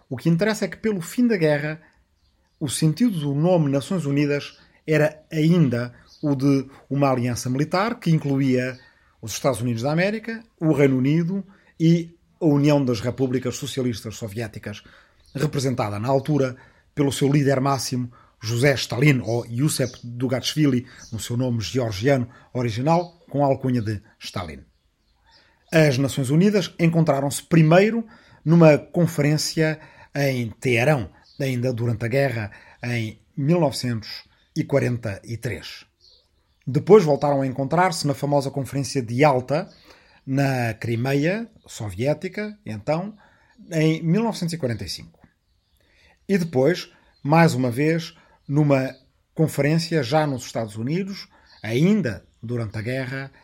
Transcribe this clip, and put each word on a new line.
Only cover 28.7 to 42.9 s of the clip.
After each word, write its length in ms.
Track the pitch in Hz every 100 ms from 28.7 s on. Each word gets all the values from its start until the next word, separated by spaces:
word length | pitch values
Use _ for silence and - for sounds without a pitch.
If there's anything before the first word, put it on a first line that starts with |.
| 139
conferência 1000 | - - 165 - 147 156 - 165 156 151 - - - 147
em 340 | 139 127 113
Teherão, 600 | - 131 117 131 143 90 - _ -
ainda 320 | 135 123 127
durante 340 | 113 120 110 117
a 20 |
guerra, 440 | 135 139 117 104 - - -
em 380 | 123 117 110 107 _ -
mil 220 | 139 175
novecentos 640 | 143 - 127 113 - - - _ _ 160
e 80 |
quarenta 580 | - 139 123 120 107 98
e 140 | 117 117
três. 480 | 117 92 - - - _ - _ _ _ _ _ -
Depois 380 | 127 127 214
voltaram 380 | 156 139 147 139
a 60 | 135
encontrar-se 580 | 127 135 165 185 165 147
na 80 |
famosa 380 | 135 143 143 135
Conferência 500 | 139 123 139 131 139
de 140 | 113 120
Yalta, 540 | 151 127 127 147 202 - - - _ _ -
na 480 | 135 139 127 117 107
Crimeia 760 | 117 113 131 143 156 214 233 _ -
Soviética, 920 | - 107 92 135 147 185 190 214 208 113
então, 520 | 110 147